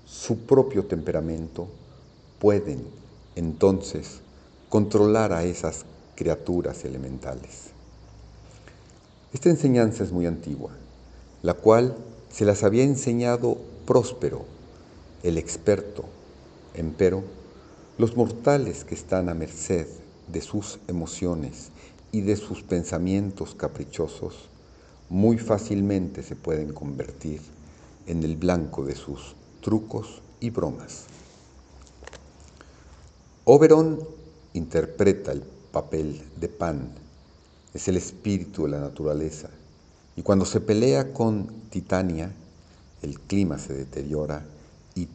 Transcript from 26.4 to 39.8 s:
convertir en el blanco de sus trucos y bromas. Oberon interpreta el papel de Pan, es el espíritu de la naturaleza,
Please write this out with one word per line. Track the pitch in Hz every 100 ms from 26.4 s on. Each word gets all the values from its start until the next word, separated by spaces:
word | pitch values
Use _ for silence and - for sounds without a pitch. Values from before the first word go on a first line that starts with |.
| - 78 76
convertir | 73 71 67 - - 78 76 - - - - - - -
en | 82
el | 78 78
blanco | 90 87 78 - 69
de | 69
sus | - 69 - - - -
trucos | - 110 110 113 104 - - -
y | 117
bromas. | 110 82 60 - - - - - - - - - - - - - - - - - - - - - - - - - -
Oberon | - 139 156 156 160 151 - - - - -
interpreta | 87 80 82 76 - 101 85 -
el | 69 - - -
papel | - - 80 78 73 73 -
de | 82
Pan, | - 85 73 65 - - - - - _ _ -
es | - -
el | 92
espíritu | - - - 98 87 -
de | 76
la | 71
naturaleza, | 71 69 76 73 78 - - - - -